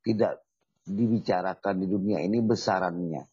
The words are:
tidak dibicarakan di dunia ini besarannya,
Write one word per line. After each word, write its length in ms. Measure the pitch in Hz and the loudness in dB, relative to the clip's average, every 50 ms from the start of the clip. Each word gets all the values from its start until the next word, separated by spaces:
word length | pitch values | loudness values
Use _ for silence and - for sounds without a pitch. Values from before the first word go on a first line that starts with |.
tidak 400 | - 113 113 104 113 90 67 - _ _ _ _ _ _ _ _ _ | -2 -2 0 2 2 0 0 -4 _ _ _ _ _ _ _ _ _
dibicarakan 920 | - 98 101 117 110 113 107 - - 98 90 90 92 95 - - 101 98 92 | -8 -2 0 0 2 2 0 0 0 -2 0 0 -2 -4 -4 -2 -2 0 0
di 80 | 95 92 | 0 0
dunia 320 | 101 101 95 104 101 80 | 0 0 0 0 0 0
ini 220 | 78 95 110 120 113 | 0 0 0 2 2
besarannya, 840 | 107 - 95 - 120 98 92 92 90 85 87 87 82 80 67 - _ | 2 2 0 2 0 0 2 0 -2 -2 -2 -4 -4 -6 -6 -8 _